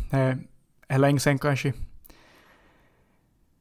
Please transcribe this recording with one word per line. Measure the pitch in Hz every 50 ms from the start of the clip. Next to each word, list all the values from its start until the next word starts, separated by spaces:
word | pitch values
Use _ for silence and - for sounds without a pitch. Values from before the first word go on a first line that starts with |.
| - -
det | 139 135 131 131 131 139 - - - - _ _ _ _ _ -
är | 139 135
länge | 139 139 143 131
sen | - 147 139 131
kanske. | - 147 139 123 - 139 127 - - - - - - - - - - - _ - _ _ _ _ _ _ _ _ _ _ _ _ _ _ _ _ _ _ _ _ _ _ _ _